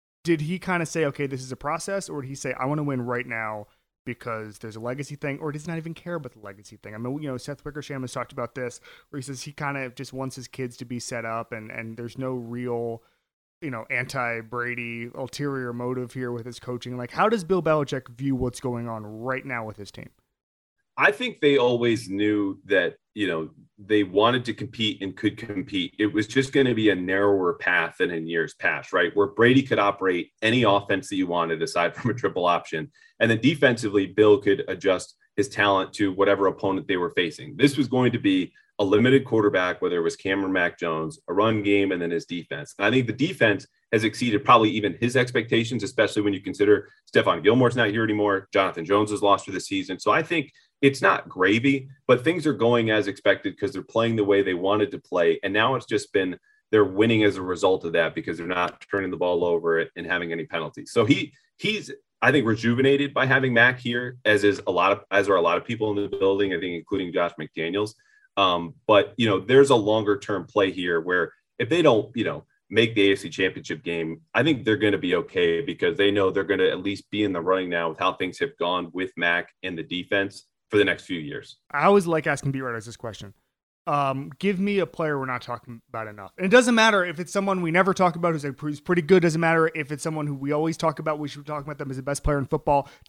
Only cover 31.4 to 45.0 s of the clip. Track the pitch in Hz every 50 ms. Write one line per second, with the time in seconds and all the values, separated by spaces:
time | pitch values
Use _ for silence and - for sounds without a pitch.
31.4 | 82 82 82 78 80 80 - 87 85 85 - - - 120 104 - - 92 80 90
32.4 | 87 87 85 80 - - 82 80 76 - _ _ _ _ _ - 113 117 110 110
33.4 | 120 147 165 131 147 127 117 113 123 104 98 104 95 92 - 107 107 107 104 98
34.4 | - 104 98 95 - - 95 87 87 95 92 90 - - - _ _ _ - -
35.4 | 98 - - - 104 101 98 95 92 - - - 104 98 90 95 98 101 101 95
36.4 | 98 95 90 - - 98 95 92 80 - 95 90 87 82 - 95 90 82 - -
37.4 | - 73 - - 135 143 - 156 131 113 123 127 127 120 117 - - 101 95 92
38.4 | 87 - _ _ _ _ _ - 104 92 104 104 117 127 135 135 - - 117 110
39.4 | 104 101 92 92 90 90 87 - 92 87 87 85 82 82 - - - 95 95 98
40.4 | 98 95 95 92 87 87 - - 87 85 80 78 80 78 78 - - - 87 95
41.4 | 107 113 110 107 101 101 101 101 98 98 92 87 85 85 85 82 - - 87 87
42.4 | 80 - 80 73 73 - - - 101 107 120 131 123 110 104 - 139 185 190 -
43.4 | 120 110 101 92 - _ _ _ _ - - 107 110 107 - - 127 120 104 98
44.4 | - - 117 117 110 107 104 107 104 95 85 -